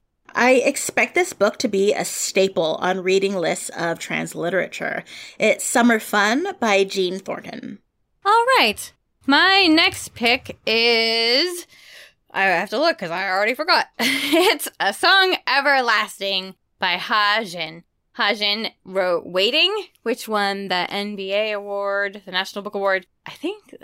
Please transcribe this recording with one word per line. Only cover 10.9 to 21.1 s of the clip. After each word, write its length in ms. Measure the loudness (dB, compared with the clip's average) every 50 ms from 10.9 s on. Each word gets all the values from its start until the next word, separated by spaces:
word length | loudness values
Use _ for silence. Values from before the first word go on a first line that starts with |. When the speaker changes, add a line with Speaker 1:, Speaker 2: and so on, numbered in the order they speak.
| 4 4 2 2 0 0 0 2 2 2 0 0 -2 -8 -12 _ -20 -20 -20 -20 -20 -20 -20 -20 _ _ _ _
Speaker 2:
I 140 | -4 -2 0
have 260 | 2 2 0 -2 -2
to 80 | -2 0
look 180 | 0 0 0
'cause 140 | -2 -4 -8
I 180 | -6 -6 -4 -2
already 260 | 0 0 0 0 -2
forgot. 320 | -4 0 2 2 2 2 -2 _
<laughs> 60 | -4
It's 680 | -2 -2 0 -2 -2 2 2 4 4 4 2 0 -4 -10 _ -2
A 160 | -2 -2 -2
Song 420 | 0 2 4 4 4 4 4 2 -2 -2 0
Everlasting 1040 | 0 2 2 2 2 2 2 2 2 0 0 -2 -6 -6 -4 -2 -2 -2 -4 -6 -14 _ _ _ _ -4
by 180 | -2 -2 -2
Ha 460 | -2 -2 -2 0 2 2 2 2 0 -2
Jin. 380 | -4 -8 -8 -10 -10 -10 -16 -20 _ _ _ _ _ _
Ha 220 | -4 -2 0 0
Jin 340 | 0 0 -2 0 -2 -4 -8 -10 _ _
wrote 420 | -6 -4 -2 0 0 0 -2 -4
Waiting, 600 | -4 0 0 2 2 4 2 2 2 0 -2 -8 -10 _ _ -6
which 260 | -6 -6 -6 -6 -4
won 400 | -2 -2 -2 -2 -2 -4 -4 -4
the 220 | -2 -2 -2 -4
N 260 | -4 -6 -6 -6